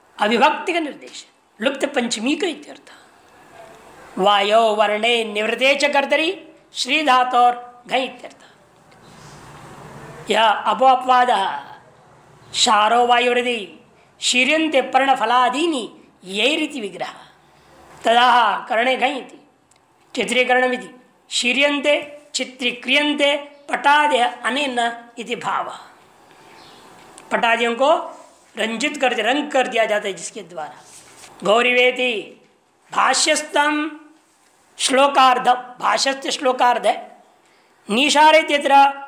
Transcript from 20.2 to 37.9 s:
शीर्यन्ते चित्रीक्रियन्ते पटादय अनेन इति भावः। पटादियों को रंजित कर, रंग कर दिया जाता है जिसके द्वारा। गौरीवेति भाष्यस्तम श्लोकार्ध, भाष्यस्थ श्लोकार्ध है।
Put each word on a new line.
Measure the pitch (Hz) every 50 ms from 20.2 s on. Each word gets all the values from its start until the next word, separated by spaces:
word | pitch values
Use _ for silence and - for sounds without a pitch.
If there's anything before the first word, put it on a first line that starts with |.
| 214 185 226 247 254 240 247 254 254 254 247 247 - - - - _ _ _ _ _ -
शीर्यन्ते | - - - 240 247 254 277 294 285 285 269 294 294 330 339 - - - - _ -
चित्रीक्रियन्ते | - 254 - - - 254 240 214 - - 247 262 294 294 294 285 294 285 285 285
पटादय | 294 - - - - - - - - - 277 285 302 302 294 294 240
अनेन | 240 233 - - - 226 240 277 294 269 247 240 233 233 226 233 - - - -
इति | 233 196 240
भावः। | 196 - 196 185 139 - - - - - - - _ _ _ _ _ _ _ - _ - - - - - - - - - - - - - - - - - -
पटादियों | - 208 196 233 233 233 240 233 233
को | 226 269 285 330 339 - - - - - - _ _ _ _ - 226
रंजित | 208 220 226 220 247 302 302
कर, | 294 269 247 240
रंग | 226 214 220 262 294 285 294
कर | - 262 247
दिया | 202 196 226 220
जाता | 208 214 208 208 202
है | 190
जिसके | 170 - - - 220 190
द्वारा। | 170 175 165 151 143 - - - - - - - - - - - - - - -
गौरीवेति | - 202 226 240 247 247 247 247 254 247 247 254 254 233 202 - - - _ _ _ _ _ _ _ _ _ _ - -
भाष्यस्तम | - - - 262 262 - 320 302 285 302 302 - 294 294 302 302 302 302 320 302 - - - _ _ _ _ _ _ _ _ _ _ _ _ _ -
श्लोकार्ध, | - - 277 254 277 285 269 - 262 262 247 233 190 240 247 254 - - - -
भाष्यस्थ | - 196 208 220 220 269 269 269 - 311
श्लोकार्ध | - - 302 254 254 254 262 247 240 226 185
है। | 208 - - - - - - _ _ _ _ _ _ _ _ _ _ _ _ _ -